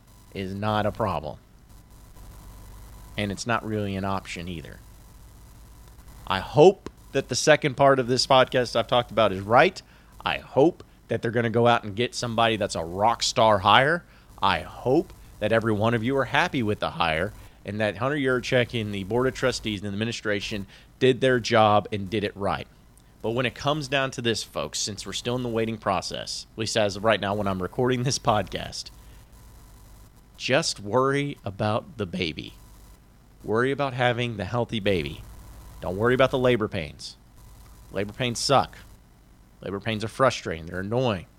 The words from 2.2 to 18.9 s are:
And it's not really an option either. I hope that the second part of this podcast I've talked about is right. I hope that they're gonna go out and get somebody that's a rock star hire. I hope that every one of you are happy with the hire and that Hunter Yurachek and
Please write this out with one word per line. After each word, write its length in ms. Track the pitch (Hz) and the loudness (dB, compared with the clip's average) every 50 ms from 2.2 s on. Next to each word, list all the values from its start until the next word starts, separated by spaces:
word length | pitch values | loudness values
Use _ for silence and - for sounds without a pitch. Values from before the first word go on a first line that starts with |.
| - - - - - - - - - - - - - - - - - - - - | -20 -20 -20 -20 -20 -20 -20 -20 -20 -20 -20 -20 -20 -20 -20 -20 -18 -14 -6 -4
And 140 | 104 101 | -4 -4
it's 160 | 98 - - 123 | -4 -6 -4 -2
not 180 | 117 110 - | -2 -2 -2
really 300 | 110 107 107 104 98 98 | -2 -4 -4 -2 -2 -4
an 100 | 95 95 | -4 -4
option 420 | 98 98 95 - - - 92 85 90 | -2 -4 -4 -6 -8 -12 -12 -10 -10
either. 300 | 87 80 67 - 50 50 - - - - - - - - - - - - - - - - - - - - - - - - - - - - - - | -10 -10 -12 -14 -16 -20 -20 -20 -20 -20 -20 -20 -20 -20 -20 -20 -20 -20 -20 -20 -20 -20 -20 -20 -20 -20 -20 -20 -20 -20 -20 -20 -20 -16 -6 -4
I 80 | 92 95 | -4 -4
hope 520 | - - - 135 151 190 202 - - - - - - - | -4 -2 6 8 8 8 8 6 -6 -18 -18 -18 -16 -6
that 160 | - 139 - - | -4 -4 -2 -2
the 80 | 127 | -4
second 400 | - - 156 151 147 - 147 123 | 0 4 4 4 4 4 -2 2
part 220 | - 139 139 139 135 | 4 6 6 6 6
of 100 | 123 113 | 4 0
this 200 | 131 120 - - | 2 0 2 4
podcast 480 | 135 131 127 - - 131 123 113 - | 6 6 6 4 4 0 0 0 0
I've 100 | 120 110 - | -2 0 2
talked 220 | 127 120 120 - | 2 0 0 0
about 220 | 107 113 110 101 | 2 2 2 2
is 100 | 95 95 | 2 -2
right. 400 | 98 101 113 131 160 196 196 - - _ - - - - - - - | -2 4 6 6 6 6 2 -4 -18 _ -20 -20 -20 -20 -20 -10 -6
I 140 | 90 76 - | -4 -4 -4
hope 460 | - - - 127 143 175 - - - - - _ _ - | -6 -4 2 4 4 4 2 -2 -16 -20 -20 _ _ -6
that 160 | 120 110 - | -6 -4 -4
they're 80 | 117 | -2
gonna 180 | 107 123 117 117 | -2 0 0 0
go 160 | 104 120 117 | 2 4 4
out 180 | 120 117 - - | 4 4 4 2
and 120 | 107 95 | -4 -4
get 180 | 104 120 - - | -4 -4 -4 -4
somebody 420 | - - 120 113 113 117 113 110 | -6 -6 -4 0 2 2 2 2
that's 200 | 101 101 92 - | 0 -2 -4 -4
a 80 | 92 82 | -4 -6
rock 400 | 82 85 95 104 117 117 - - | -6 -2 2 2 2 2 2 -2
star 340 | - - 123 113 113 107 98 | -2 2 4 4 6 6 4
hire. 460 | 95 104 104 120 135 147 165 175 - - - - - - - - | 6 8 8 8 8 6 0 -2 -4 -10 -20 -20 -20 -20 -10 -2
I 200 | - 98 92 80 | 0 2 2 2
hope 520 | 82 - - - - 123 131 165 185 - - - - - - - | -2 -8 -14 -6 0 2 2 2 2 0 -8 -20 -20 -20 -10 -6
that 120 | 107 107 | -2 0
every 220 | 110 113 107 117 107 | 0 2 2 0 0
one 220 | 98 107 113 120 | 2 2 2 2
of 80 | 117 107 | 0 0
you 120 | 123 139 135 | 0 0 0
are 80 | 123 | -2
happy 360 | 113 120 147 165 175 - 139 | 0 2 0 0 0 0 -2
with 200 | 113 104 104 - | -2 -2 -2 -2
the 100 | - 80 | -4 -6
hire 420 | 71 82 85 82 78 80 90 107 - - - - - - - | -2 -2 0 0 0 0 -2 -4 -6 -12 -20 -20 -20 -16 -12
and 140 | - 104 107 | -10 -6 -2
that 160 | 110 104 90 98 | -2 -2 -2 -2
Hunter 180 | 117 135 147 | -4 -4 -2
Yurachek 640 | 151 135 131 127 123 107 - 131 127 120 - - 120 | -2 -2 0 -2 -2 -2 0 2 2 2 0 -2 -6
and 140 | 107 104 | -4 -4